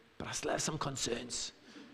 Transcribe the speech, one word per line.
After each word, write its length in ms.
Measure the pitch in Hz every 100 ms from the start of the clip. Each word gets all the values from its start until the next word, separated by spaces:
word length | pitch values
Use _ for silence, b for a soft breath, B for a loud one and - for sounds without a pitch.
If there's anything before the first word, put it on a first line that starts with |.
| - -
but 100 | -
I 40 |
still 180 | - 151
have 100 | 156
some 160 | 156 156
concerns. 760 | 147 135 - 120 123 - - - B B B